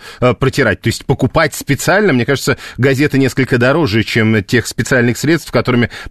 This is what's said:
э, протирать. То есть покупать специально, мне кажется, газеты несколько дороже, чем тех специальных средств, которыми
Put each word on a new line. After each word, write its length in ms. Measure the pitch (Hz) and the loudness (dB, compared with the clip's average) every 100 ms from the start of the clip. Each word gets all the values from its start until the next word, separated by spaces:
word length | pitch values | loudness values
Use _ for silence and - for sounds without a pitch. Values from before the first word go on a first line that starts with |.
| - - | -6 -2
э, 140 | 127 | 0
протирать. 480 | - 131 - 117 92 | 0 -2 0 0 0
То 80 | 117 | -2
есть 160 | - - | -4 -2
покупать 480 | 135 127 156 156 | -2 0 0 -2
специально, 580 | - - 135 - 190 202 | -2 -6 -4 0 2 2
мне 140 | 127 117 | 2 0
кажется, 320 | 135 - - - - | -2 -2 -4 -6 -2
газеты 400 | 135 131 147 135 | 0 2 0 2
несколько 380 | 131 - 127 - | 0 0 0 2
дороже, 460 | 123 156 131 113 | 2 2 2 0
чем 400 | 120 117 110 110 | 0 0 2 0
тех 240 | - 123 - | 2 0 -2
специальных 480 | - - 127 120 113 | -6 -2 2 2 0
средств, 340 | 143 165 - | 0 -2 0
которыми 360 | 123 117 120 117 - - | -2 0 0 0 -4 -4